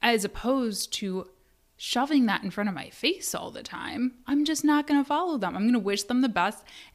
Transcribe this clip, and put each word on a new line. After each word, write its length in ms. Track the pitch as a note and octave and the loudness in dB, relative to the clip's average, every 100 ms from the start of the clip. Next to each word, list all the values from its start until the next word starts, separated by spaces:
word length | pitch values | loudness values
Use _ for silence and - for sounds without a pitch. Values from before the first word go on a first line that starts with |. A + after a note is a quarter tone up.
as 240 | A#3 A3+ G3 | 2 2 0
opposed 640 | - A#3 C4+ A#3+ G3 - | -4 0 0 0 -4 -6
to 360 | - G3 F#3 - _ _ _ _ - | -6 -6 -6 -8 _ _ _ _ -14
shoving 480 | - A#3+ C#4 D4 A#3 | -4 -2 2 4 4
that 180 | G3 | 2
in 60 | G3 | -2
front 200 | F#3+ G#3 | -4 -4
of 40 | |
my 160 | E3 - | -4 -10
face 460 | - C#4 F#4 - - | -2 -2 -2 -4 -6
all 160 | - | -8
the 100 | - | -12
time, 520 | - - - - B3+ - - | -12 -10 -8 -4 -4 -4 -2
I'm 180 | C#4+ | 0
just 200 | D4+ D#4 | 2 2
not 240 | D4+ D4 D4 | 4 4 4
gonna 180 | C#4+ C4+ | 2 2
follow 320 | D4 F4+ D4 | 0 0 -2
them. 180 | F#3+ F3+ | -2 0
I'm 120 | G#3+ | 2
gonna 100 | B3 | 2
wish 260 | G3 G3+ | 2 -2
them 180 | - B3 | 0 0
the 80 | C4 | 2
best 340 | F#3 F3+ A3 - - - | 2 0 -2 -14 -20 -8